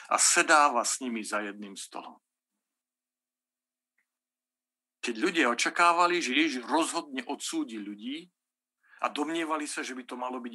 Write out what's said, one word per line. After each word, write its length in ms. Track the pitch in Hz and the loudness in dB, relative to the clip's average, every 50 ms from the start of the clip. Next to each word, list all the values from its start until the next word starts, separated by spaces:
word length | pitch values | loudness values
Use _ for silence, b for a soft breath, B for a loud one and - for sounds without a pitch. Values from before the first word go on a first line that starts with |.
| B B - | B B 0
a 80 | - | 2
sedáva 640 | - - - 175 170 - 160 151 147 143 127 120 107 | 4 4 4 4 4 6 6 8 8 6 4 2 0
s 160 | - - - | 0 -2 -4
nimi 240 | 131 123 113 110 104 | -4 -6 -6 -6 -6
za 160 | - 107 104 | -4 -4 -4
jedným 320 | 104 101 98 104 104 98 98 | -4 -6 -8 -10 -14 -14 -12
stolom.“ 480 | - - - - - - - - - _ _ _ _ _ _ _ _ _ _ _ _ _ _ _ _ _ _ _ _ _ _ _ _ _ _ _ _ _ _ _ _ _ _ _ _ _ _ _ _ _ _ _ _ _ _ _ _ _ _ _ _ _ _ _ _ | -14 -14 -14 -14 -14 -14 -14 -18 -20 _ _ _ _ _ _ _ _ _ _ _ _ _ _ _ _ _ _ _ _ _ _ _ _ _ _ _ _ _ _ _ _ _ _ _ _ _ _ _ _ _ _ _ _ _ _ _ _ _ _ _ _ _ _ _ _
Keď 140 | - 123 113 110 | -6 -6 -4 -2
ľudia 280 | 127 190 180 170 139 120 | 0 0 2 2 2 2
očakávali, 720 | 117 - - 160 - - 175 170 170 175 175 175 180 170 | 2 2 0 0 2 6 6 6 8 6 4 4 4 2
že 160 | 147 123 127 147 | 0 0 2 2
Ježiš 280 | 165 156 131 127 117 | 2 2 0 -4 -4
rozhodne 600 | 110 131 160 160 127 139 170 151 147 131 131 123 | 0 0 0 0 0 -2 -4 -6 -6 -8 -10 -8
odsúdi 560 | - 139 - - - 160 160 151 123 113 107 | -8 -8 -8 -6 -6 -4 -4 -4 -6 -8 -10
ľudí 480 | 101 101 104 101 107 123 143 160 180 175 _ _ _ _ _ _ _ _ _ b b b b b | -10 -10 -12 -10 -10 -10 -10 -10 -12 -16 _ _ _ _ _ _ _ _ _ b b b b b
a 80 | - 120 | -6 -4
domnievali 560 | 107 143 147 151 165 170 165 156 160 151 151 | -2 -2 -4 -2 -2 -2 -2 -2 -4 -4 -4
sa, 160 | 147 - 160 | -6 -6 -6
že 160 | 139 120 131 127 | -8 -8 -8 -10
by 80 | 123 | -10
to 80 | - 131 | -10 -10
malo 240 | 123 123 127 127 127 | -8 -6 -6 -6 -8
byť 160 | 120 120 117 | -8 -10 -10